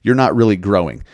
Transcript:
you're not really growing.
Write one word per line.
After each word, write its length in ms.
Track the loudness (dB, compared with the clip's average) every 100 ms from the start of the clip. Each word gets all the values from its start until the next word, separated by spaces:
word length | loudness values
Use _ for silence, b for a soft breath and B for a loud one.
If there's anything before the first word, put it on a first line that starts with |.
you're 120 | -2
not 200 | 2 2
really 220 | 2 2 0
growing. 460 | 0 0 -2 -8 b